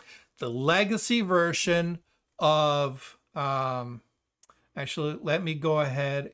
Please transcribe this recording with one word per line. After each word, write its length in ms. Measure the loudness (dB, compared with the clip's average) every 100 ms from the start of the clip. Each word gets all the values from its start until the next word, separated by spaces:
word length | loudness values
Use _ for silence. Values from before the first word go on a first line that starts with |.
| -20 -20 _ -10
The 120 | -6
legacy 720 | -2 2 2 2 0 0 0
version 800 | 4 4 4 2 2 2 0 -4 _ _ _ 0
of, 800 | 2 4 4 2 0 -4 -16 -20 _
um, 640 | -6 -4 -2 -2 -4 -8 -14 _ _ _ _ -20 _ _ -10
actually, 420 | -8 -4 -4 -4
let 200 | -2 -2
me 120 | -2
go 260 | -2 0 2
ahead 520 | 0 0 -2 -2 -6